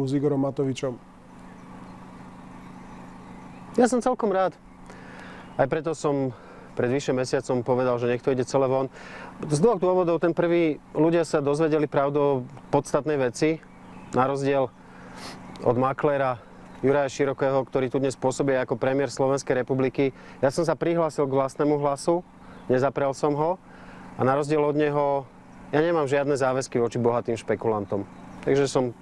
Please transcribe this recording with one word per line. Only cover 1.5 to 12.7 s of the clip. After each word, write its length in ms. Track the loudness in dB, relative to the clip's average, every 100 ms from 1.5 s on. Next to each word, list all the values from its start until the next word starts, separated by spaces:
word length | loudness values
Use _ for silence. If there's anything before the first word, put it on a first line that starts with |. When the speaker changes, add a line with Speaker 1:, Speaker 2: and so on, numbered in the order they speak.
| -20 -18 -18 -18 -18 -18 -18 -18 -18 -18 -18 -18 -18 -18 -18 -18 -18 -18 -18 -18 -18 -6
Speaker 2:
Ja 160 | 2 4
som 80 | 4
celkom 320 | 0 0 0
rád. 240 | 2 0 -2 -16 -20 -20 -18 -18 -18 -18 -18 -12 0
Aj 80 | 0
preto 240 | 0 -2
som 400 | -2 0 0 0 -4 -16 -20 -12 -2
pred 80 | 0
vyše 240 | 0 0
mesiacom 560 | 0 0 -2 0 -2 2
povedal, 320 | 2 2 2
že 80 | 0
nech 160 | 0
to 80 | 0
ide 160 | 0 2
celé 240 | 2 2
von. 160 | 2 -2 -6 -16 -16 -16 -12 -2
Z 80 | 4
dvoch 240 | 4 4
dôvodov. 400 | 4 4 2 2
Ten 160 | 2 2
prvý, 400 | 2 4 2 0 -6
ľudia 320 | 2 4 4 2
sa 160 | 2
dozvedeli 480 | 2 2 2 2 2
pravdu 280 | 2 2 2
o 100 | 2 2 -2 -14 0